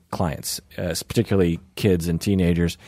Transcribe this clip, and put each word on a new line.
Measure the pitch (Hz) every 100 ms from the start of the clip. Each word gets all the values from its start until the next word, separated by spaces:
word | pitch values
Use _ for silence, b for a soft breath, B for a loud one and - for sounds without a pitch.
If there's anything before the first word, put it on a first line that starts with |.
| _
clients, | - 87 - - - - -
uh, | 92 82 -
particularly | - 107 98 87 85 - -
kids | 107 87 85
and | 82
teenagers, | - 98 87 85 85 -